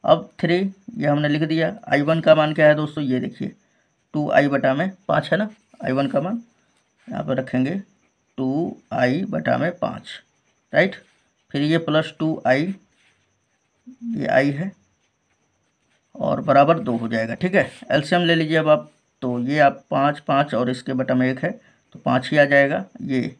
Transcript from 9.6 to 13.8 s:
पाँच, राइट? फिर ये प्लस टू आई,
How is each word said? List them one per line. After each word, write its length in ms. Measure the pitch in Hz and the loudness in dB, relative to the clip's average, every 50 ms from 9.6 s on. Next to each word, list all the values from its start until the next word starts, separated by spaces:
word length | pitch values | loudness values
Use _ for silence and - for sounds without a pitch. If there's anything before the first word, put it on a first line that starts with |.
| 139 175 - | 0 -4 -4
पाँच, 360 | - - - - - - - - - _ _ _ _ _ _ _ _ _ _ - | -4 -6 -6 -6 -10 -16 -18 -18 -18 _ _ _ _ _ _ _ _ _ _ 2
राइट? 240 | - 170 190 - - _ _ _ _ _ _ _ _ _ _ - | 2 2 2 -2 -10 _ _ _ _ _ _ _ _ _ _ -6
फिर 80 | 143 147 | -4 0
ये 160 | 151 160 165 | 0 0 0
प्लस 320 | 165 - 151 156 160 160 - _ | 0 0 0 0 0 -2 -6 _
टू 240 | 160 156 156 - - | -4 -4 -4 -2 0
आई, 280 | 127 127 135 156 185 196 - _ _ _ _ _ _ _ _ _ _ _ _ _ _ _ _ _ _ _ _ | 0 2 2 0 -4 -6 -10 _ _ _ _ _ _ _ _ _ _ _ _ _ _ _ _ _ _ _ _